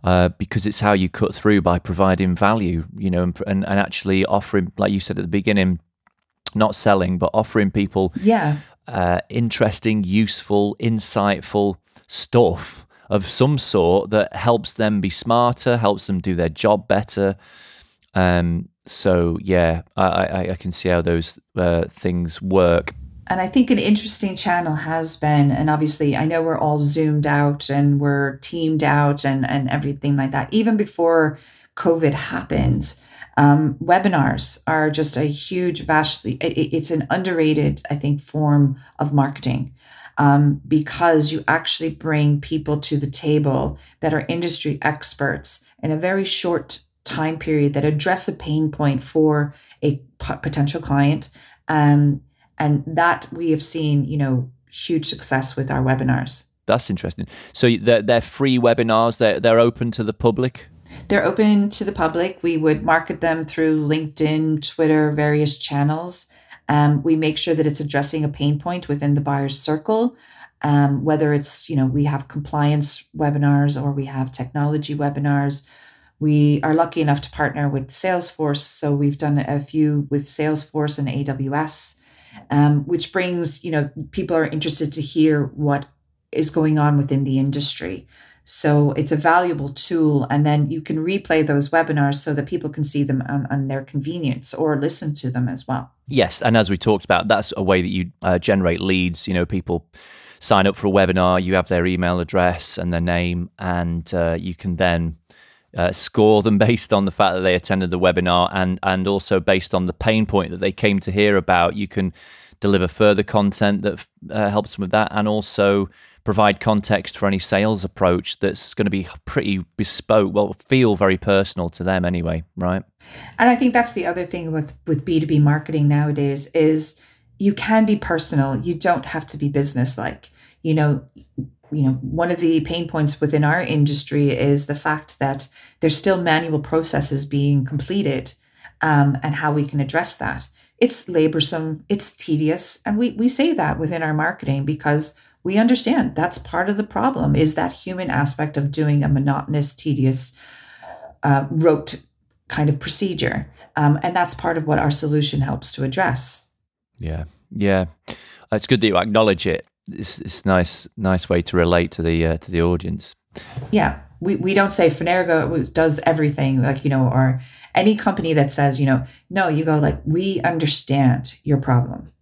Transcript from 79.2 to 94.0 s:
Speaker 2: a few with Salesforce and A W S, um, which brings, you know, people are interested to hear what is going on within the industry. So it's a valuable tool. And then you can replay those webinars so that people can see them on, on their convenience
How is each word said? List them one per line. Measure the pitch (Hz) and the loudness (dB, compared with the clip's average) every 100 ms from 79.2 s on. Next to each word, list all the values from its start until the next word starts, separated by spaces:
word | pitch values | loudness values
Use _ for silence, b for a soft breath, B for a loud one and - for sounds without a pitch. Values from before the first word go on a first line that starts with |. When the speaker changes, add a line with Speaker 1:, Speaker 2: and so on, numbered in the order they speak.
| 151 147 | 0 0
Speaker 2:
a | - 143 | 0 -4
few | 143 156 151 147 139 | -4 0 0 0 -2
with | 143 143 | -4 -2
Salesforce | - 151 151 151 151 147 147 | -2 0 -2 -4 -4 -2 -2
and | 139 | -4
A | 139 | -4
W | 143 135 135 143 | -4 -4 -4 -4
S, | - - - - B B B B - | -2 0 -2 -4 B B B B -2
um, | 143 147 147 143 | 4 4 4 0
which | 175 - | -4 -2
brings, | 190 180 175 165 - | -2 -2 0 0 -2
you | 180 | -2
know, | 156 143 - 151 | -2 -2 -8 -10
people | - - 165 | -6 -2 0
are | 160 | 0
interested | 156 156 147 147 | -2 -4 -2 -4
to | 151 | -4
hear | 143 160 156 151 139 | -4 2 2 2 -2
what | - 147 143 143 _ _ _ _ | -2 -2 -2 -4 _ _ _ _
is | - 156 | -4 -2
going | 165 156 151 | 0 2 2
on | 147 143 | 2 2
within | 139 135 | 0 0
the | 139 135 | 0 0
industry. | 139 143 143 - 87 92 - b b b | 0 -2 -4 -4 -8 -10 -14 b b b
So | - - 156 147 147 | -6 -2 2 2 2
it's | 139 147 | 0 -2
a | 151 | 0
valuable | 165 170 180 151 143 | 2 2 2 -4 -6
tool. | 143 - 170 156 143 - | -6 -4 0 2 2 0
And | 147 147 | 0 2
then | 147 143 | 2 0
you | 156 | -4
can | 156 156 | -6 -4
replay | 160 196 - 160 151 | -2 -4 0 0 2
those | 143 143 | 0 2
webinars | 165 160 147 139 143 | 0 0 0 2 2
so | - | 0
that | 147 139 | -2 -4
people | 175 160 | -6 -6
can | 147 | -2
see | 147 147 | 0 0
them | 139 135 131 | 0 -2 -2
on, | 143 - | -4 -2
on | 139 135 | -4 -4
their | 135 | -6
convenience | 135 147 | -6 -8